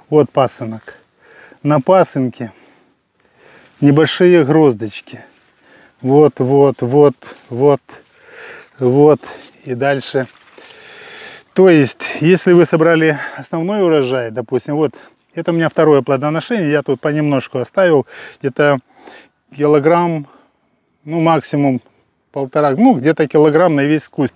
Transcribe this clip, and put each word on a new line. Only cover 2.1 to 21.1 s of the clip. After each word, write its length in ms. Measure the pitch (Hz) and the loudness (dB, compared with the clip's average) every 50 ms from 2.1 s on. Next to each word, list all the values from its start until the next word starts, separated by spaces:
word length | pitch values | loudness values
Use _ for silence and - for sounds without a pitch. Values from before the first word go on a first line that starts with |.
| - 143 131 123 - - 120 104 _ _ _ _ _ _ _ _ _ _ _ _ _ _ _ _ _ _ _ _ - - _ _ _ - | -2 -6 -6 -6 -8 -10 -16 -16 _ _ _ _ _ _ _ _ _ _ _ _ _ _ _ _ _ _ _ _ -20 -20 _ _ _ 0
небольшие 600 | 147 143 139 156 156 - - - 185 180 180 170 | 2 2 4 4 2 0 0 2 2 4 4 4
гроздочки. 800 | 143 131 151 160 156 139 117 101 113 104 - - - - 123 - - _ _ _ _ _ _ _ _ _ _ _ _ _ _ - | 2 2 2 2 2 2 0 -2 -8 -12 -12 -16 -20 -20 -20 -20 -20 _ _ _ _ _ _ _ _ _ _ _ _ _ _ -8
Вот, 400 | - 127 139 147 151 143 - - | -2 2 4 4 4 4 2 -2
вот, 400 | 131 127 139 139 143 139 120 - | -2 0 2 2 2 2 0 -2
вот, 340 | 127 120 135 147 147 143 123 _ - - - - _ - | -6 0 2 4 4 4 2 _ -18 -20 -20 -20 _ -12
вот, 320 | 123 120 139 147 139 - _ _ - - _ _ _ _ _ _ - - - - - - - _ _ - | -6 0 0 0 0 0 _ _ -20 -20 _ _ _ _ _ _ -20 -20 -20 -20 -20 -20 -20 _ _ -4
вот. 420 | 131 123 127 143 147 151 143 - - - - - - - _ _ - | -2 0 2 4 4 4 2 0 -2 -18 -20 -20 -20 -20 _ _ -14
И 100 | 139 123 | -12 -8
дальше. 540 | 120 135 139 143 135 - - - 135 127 - _ _ _ _ _ - - - - - - - - - - - - - - - - - _ _ - 185 | -4 -4 -4 -4 -4 -6 -6 -6 -6 -6 -6 _ _ _ _ _ -20 -20 -20 -20 -20 -20 -20 -20 -20 -20 -20 -20 -20 -20 -20 -20 -20 _ _ 0 2
То 100 | 190 185 | 4 4
есть, 380 | 170 151 139 110 - - - - - - | 4 4 2 0 -4 -12 -14 -12 -8 -2
если 320 | 147 165 185 170 - 185 | 0 0 0 2 2 2
вы 140 | 175 175 165 | 4 4 4
собрали 520 | - 170 156 160 165 170 160 160 156 147 143 - - - | 2 2 0 2 2 2 2 0 0 -2 -4 -8 -14 -16
основной 460 | - 131 - 175 165 165 185 214 208 | -18 -14 -10 -8 -8 -6 -6 -4 -2
урожай, 480 | 190 170 160 147 131 123 135 127 117 113 | 0 0 0 0 0 -2 -4 -6 -6 -8
допустим, 460 | 110 123 117 - 131 123 - - 147 | -10 -10 -8 -6 -6 -6 -4 -4 -4
вот, 180 | 151 156 127 - - - - _ _ _ _ - | -4 -4 -4 -6 -10 -20 -20 _ _ _ _ -14
это 160 | 170 165 175 | -10 -6 -4
у 40 | 170 | -2
меня 140 | 165 165 147 | -2 -2 -2
второе 340 | - - 160 156 147 139 | 0 0 2 4 4 2
плодоношение, 680 | 123 - 139 131 143 151 156 165 - - 240 214 165 143 | 2 0 -4 -4 -2 -4 -6 -6 -6 -6 -6 -4 -2 -2
я 140 | 147 147 135 | -2 -2 -2
тут 160 | - 135 - | -4 -6 -4
понемножку 580 | - 151 147 151 151 147 143 131 - - - 127 | -4 -4 -4 -2 -2 -2 -2 -4 -4 -6 -8 -8
оставил, 480 | 120 - - 196 190 175 156 139 - _ - - - - - - | -8 -4 -2 0 2 2 2 2 0 _ -12 -20 -20 -20 -18 -10
где-то 400 | - 135 - - 147 147 143 127 _ _ _ _ - - - - _ _ _ _ _ _ - | -10 -8 -2 0 0 0 0 -2 _ _ _ _ -20 -20 -20 -20 _ _ _ _ _ _ -8
килограмм, 720 | 143 147 147 151 147 139 160 170 170 175 170 165 151 143 _ _ _ _ _ _ _ _ _ _ _ _ _ _ _ | -4 0 2 2 2 2 2 2 2 0 -2 -4 -6 -8 _ _ _ _ _ _ _ _ _ _ _ _ _ _ _
ну, 160 | - 147 | -14 -8